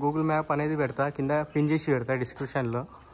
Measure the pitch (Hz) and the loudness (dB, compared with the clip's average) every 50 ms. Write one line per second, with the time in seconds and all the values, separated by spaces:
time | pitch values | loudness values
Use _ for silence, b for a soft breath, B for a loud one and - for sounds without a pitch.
0 | 139 147 151 156 156 160 156 156 156 156 147 147 147 151 156 151 143 127 120 - | 0 0 2 2 2 2 2 2 0 0 0 0 0 0 0 0 0 0 0 0
1 | 139 147 147 - 135 139 147 151 151 147 - 151 147 147 156 156 - 156 139 127 | -2 0 0 -2 -2 0 0 0 0 0 0 2 2 4 2 2 2 2 0 0
2 | 117 135 131 127 123 - - - 143 127 - 143 127 117 117 120 147 - B B | 0 0 -2 -2 -2 -4 -4 -6 -8 -4 -2 -2 -2 0 -2 -4 -4 -6 B B
3 | B B | B B